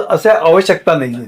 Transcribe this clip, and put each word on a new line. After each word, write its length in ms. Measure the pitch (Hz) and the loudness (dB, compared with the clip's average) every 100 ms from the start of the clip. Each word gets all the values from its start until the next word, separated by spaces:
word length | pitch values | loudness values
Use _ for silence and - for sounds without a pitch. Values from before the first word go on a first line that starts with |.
| 202 | 0
अशी 200 | 170 220 | 0 2
आवश्यकता 680 | 214 160 175 190 170 - 160 | 2 2 2 2 -2 0 -2
नाहीये. 280 | 127 120 | -2 -8